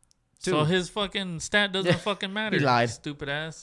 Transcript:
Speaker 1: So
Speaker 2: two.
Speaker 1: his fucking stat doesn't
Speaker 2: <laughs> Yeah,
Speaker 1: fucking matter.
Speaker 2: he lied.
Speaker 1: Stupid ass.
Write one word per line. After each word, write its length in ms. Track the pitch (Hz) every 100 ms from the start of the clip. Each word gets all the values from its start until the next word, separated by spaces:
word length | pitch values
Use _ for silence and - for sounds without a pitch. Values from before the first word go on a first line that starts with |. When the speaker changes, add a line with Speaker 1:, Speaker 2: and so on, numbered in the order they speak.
| _ _ _ _
Speaker 1:
So 240 | 180 151
Speaker 2:
two. 80 | 151
Speaker 1:
his 160 | 185 170
fucking 500 | 214 196 208 185 160
stat 300 | - 208 202
doesn't 200 | 190 180
Speaker 2:
<laughs> 0 |
Yeah, 60 | 170
Speaker 1:
fucking 340 | 214 196 196
matter. 260 | 202 214 190
Speaker 2:
he 60 |
lied. 260 | 143 120 120
Speaker 1:
Stupid 380 | - 151 143 139
ass. 340 | 147 160 156